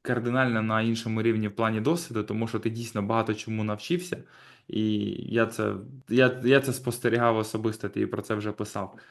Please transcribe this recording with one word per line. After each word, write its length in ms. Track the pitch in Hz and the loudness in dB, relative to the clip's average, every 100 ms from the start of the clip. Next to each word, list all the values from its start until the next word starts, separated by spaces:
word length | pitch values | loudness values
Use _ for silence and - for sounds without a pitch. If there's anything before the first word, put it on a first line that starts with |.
кардинально 600 | - 120 120 127 131 113 | -2 -2 0 0 2 2
на 200 | 110 110 | 2 2
іншому 400 | 113 113 113 110 | 2 0 -2 0
рівні 260 | 113 110 107 | 2 2 0
в 80 | 101 | 0
плані 260 | 113 110 | 0 2
досвіду, 420 | 123 170 - 113 | 2 0 -2 -4
тому 240 | 104 107 113 | -2 -2 -2
що 120 | 110 | -2
ти 100 | 113 | -2
дійсно 320 | 113 113 107 | -4 -6 -4
багато 320 | 101 113 110 | 0 0 0
чому 300 | 104 - 110 | -2 -4 -4
навчився. 600 | 107 104 - 175 175 - - - - - - | -2 -4 -2 -4 -2 -8 -10 -20 -20 -20 -6
І 320 | - 110 104 101 - - | -2 0 0 -2 -4 -2
я 120 | 113 113 | 0 0
це, 280 | 113 107 98 117 135 - | 0 -4 -4 -10 -16 0
я, 320 | 120 127 - | 4 6 4
я 180 | 120 135 | 4 6
це 120 | 135 | 4
спостерігав 640 | - 123 117 120 117 120 110 | -2 -4 0 2 4 4 4
особисто, 520 | 107 110 110 110 101 | 0 -2 -2 -2 -6
ти 180 | 107 104 | -2 -2
про 140 | 120 | -2
це 140 | - 107 | -4 -4
вже 160 | 107 | -4
писав. 460 | 104 107 107 92 - - | -6 -6 -6 -8 -12 -20